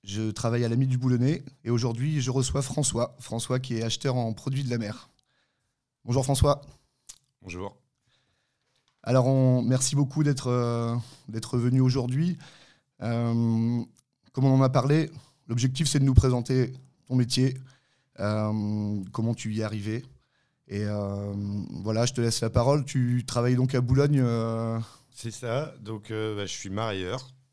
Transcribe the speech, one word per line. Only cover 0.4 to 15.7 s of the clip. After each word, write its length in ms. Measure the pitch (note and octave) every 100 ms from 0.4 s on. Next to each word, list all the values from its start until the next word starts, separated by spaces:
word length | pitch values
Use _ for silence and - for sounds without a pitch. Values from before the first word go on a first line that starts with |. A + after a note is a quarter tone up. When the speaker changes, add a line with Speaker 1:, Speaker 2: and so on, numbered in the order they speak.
| A#2 A#2
Speaker 1:
à 60 | A#2
l'Ami 180 | A#2 C3
du 100 | B2+
Boulonnais 460 | B2+ B2 B2 E3 - - A2+
et 40 |
aujourd'hui 520 | A#2+ A#2+ A2+ C#3 D3+
je 100 | B2
reçois 300 | B2+ B2+ C#3
François, 520 | C3 - C#3+ A2+ A#2+ -
François 400 | - A2+ - B2+
qui 160 | B2+ A#2
est 80 |
acheteur 320 | A#2 - C#3 B2+
en 180 | A2+
produits 300 | G#2+ - C3
de 60 | B2+
la 80 | A#2+
mer. 320 | G#2 G#2+ - _ _ _ _ _ _ _ _ _ -
Bonjour 180 | B2+
François. 380 | B2+ C#3 D3 C#3+ - - _ _ _ - _ _
Speaker 2:
Bonjour. 360 | F#2 F2 G2 - _ _ _ _ _ _ _ _ _ _ _ _
Speaker 1:
Alors 240 | - B2+ B2+
on, 340 | C3+ C3 B2+
merci 360 | A#2+ B2+ - C#3+
beaucoup 260 | C#3 D#3
d'être, 240 | D3 C3+ B2+
euh, 480 | B2 A#2+ A#2 A#2 A#2+ A#2 - -
d'être 300 | A2+ - B2
venu 240 | A#2+ B2+
aujourd'hui. 560 | B2+ B2+ A#2+ C3 E3+ E3+ - - - _ _ _
Euh, 800 | G#2+ A#2 A#2 A#2 A#2 A2+ A2+ A#2+ - _ _ _ _
comme 140 | - C3+
on 80 |
en 80 | C3+
a 80 | C3
parlé, 420 | C3 C3 D3+ D#3 - - _ -
l'objectif 400 | A#2+ B2+